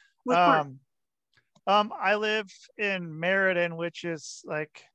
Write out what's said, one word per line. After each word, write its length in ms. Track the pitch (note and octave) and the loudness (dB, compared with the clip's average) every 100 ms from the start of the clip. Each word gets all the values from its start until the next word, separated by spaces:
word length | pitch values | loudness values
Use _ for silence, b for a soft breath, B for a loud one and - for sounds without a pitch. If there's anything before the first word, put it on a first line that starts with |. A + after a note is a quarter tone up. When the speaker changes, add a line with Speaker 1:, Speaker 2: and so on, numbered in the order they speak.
| b b | b b
Speaker 1:
What 140 | B3+ A#3+ | 0 4
part? 280 | F3 D#3+ C#3+ | 6 4 0
Speaker 2:
Um, 140 | C3 _ _ _ _ _ _ _ _ - | -10 _ _ _ _ _ _ _ _ 2
um, 240 | G3+ G#3+ - | 2 2 -2
I 200 | F#3+ G#3 | 0 0
live 340 | G#3+ G#3+ G3 - - - | 0 -2 -4 -12 -18 -6
in 440 | G#3 F#3+ E3+ D#3 | -4 -4 -6 -4
Meriden, 560 | F3 F#3+ F#3+ F3 F3 E3 | 0 2 2 2 0 -2
which 260 | E3+ - | -8 -6
is, 400 | F3 D#3+ - - | -8 -8 -10 -16
like, 380 | - D3+ D3+ - - | -8 -6 -8 -12 -20